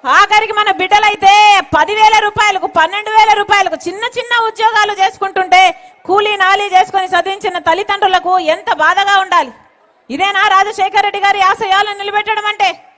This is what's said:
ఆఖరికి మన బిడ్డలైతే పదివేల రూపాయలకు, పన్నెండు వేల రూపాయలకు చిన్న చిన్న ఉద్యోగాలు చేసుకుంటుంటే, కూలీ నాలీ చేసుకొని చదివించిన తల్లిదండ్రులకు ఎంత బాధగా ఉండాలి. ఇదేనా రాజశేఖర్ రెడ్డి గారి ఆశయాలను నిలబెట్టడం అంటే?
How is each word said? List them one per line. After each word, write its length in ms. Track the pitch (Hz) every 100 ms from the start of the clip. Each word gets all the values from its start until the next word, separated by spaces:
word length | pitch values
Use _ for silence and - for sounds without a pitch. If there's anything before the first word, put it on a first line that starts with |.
| 262
ఆఖరికి 460 | 311 403 427 427
మన 180 | 415 415
బిడ్డలైతే 880 | 339 370 415 415 415 392 415 415 392 - 311
పదివేల 420 | 320 427 427 427
రూపాయలకు, 480 | 415 415 415 381 359
పన్నెండు 420 | 339 330 403 415
వేల 240 | 440 440
రూపాయలకు 420 | 415 403 403 381 320 339
చిన్న 160 | 381
చిన్న 420 | 480 480 480 480 453
ఉద్యోగాలు 480 | 440 453 440 415
చేసుకుంటుంటే, 840 | 403 381 - 392 381 370 359 370 359 - _ -
కూలీ 300 | 392 415 403
నాలీ 300 | 370 403 403
చేసుకొని 420 | 370 370 392 370
చదివించిన 500 | 359 359 392 415 359
తల్లిదండ్రులకు 800 | 330 330 415 403 403 370 349 370
ఎంత 340 | 311 339 466
బాధగా 460 | 320 311 359 392 392
ఉండాలి. 320 | 381 349 262 - _ _ _ _ _
ఇదేనా 380 | 277 392 403 415
రాజశేఖర్ 560 | 392 403 427 392 403
రెడ్డి 160 | 403 403
గారి 220 | 403 403
ఆశయాలను 560 | 381 - 415 381 415 403
నిలబెట్టడం 480 | 403 415 415 427 415
అంటే? 400 | 415 392 349 _